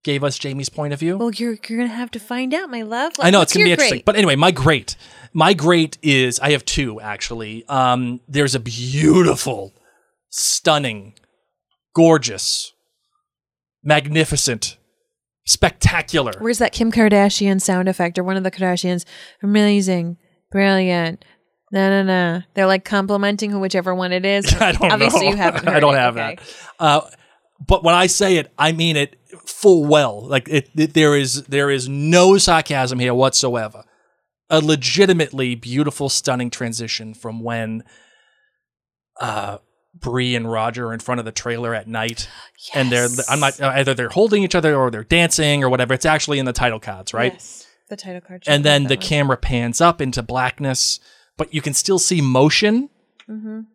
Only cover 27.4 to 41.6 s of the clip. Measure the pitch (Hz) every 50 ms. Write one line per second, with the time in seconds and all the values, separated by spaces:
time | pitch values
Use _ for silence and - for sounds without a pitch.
27.4 | _ _ _ _ 147 - 185 170 156 165 175 175 185 180 - - 202 190 185 160
28.4 | 135 - _ - 147 160 165 160 165 170 160 147 143 143 _ _ _ _ - -
29.4 | _ - - - - 202 185 170 147 147 151 151 143 120 101 104 113 131 139 131
30.4 | - - 156 143 135 _ _ 151 156 156 - 160 156 147 147 143 139 127 123 143
31.4 | 135 - 139 143 143 143 139 131 123 131 139 143 147 156 170 180 180 190 196 196
32.4 | - - 170 160 156 - 147 135 127 123 131 123 123 123 120 123 131 135 - -
33.4 | - 127 120 120 110 107 - 101 - _ _ _ _ _ _ _ _ _ _ _
34.4 | _ _ 160 160 151 156 156 143 123 127 117 170 196 190 185 165 156 - - 135
35.4 | 131 123 120 113 120 120 123 139 147 143 - - 143 135 - - - - 127 123
36.4 | 123 120 - - 123 117 113 117 117 107 - - 110 110 110 - - 113 110 117
37.4 | 113 117 117 113 113 110 110 113 113 _ _ _ _ _ _ _ _ _ _ _
38.4 | _ _ _ _ _ _ _ _ _ _ _ _ _ _ _ - - 120 107 107
39.4 | 101 101 101 104 _ _ _ _ _ _ _ 170 - 127 120 127 123 123 123 117
40.4 | 113 113 113 110 110 117 113 123 123 113 113 113 - - 123 120 113 110 107 -
41.4 | - 120 117 113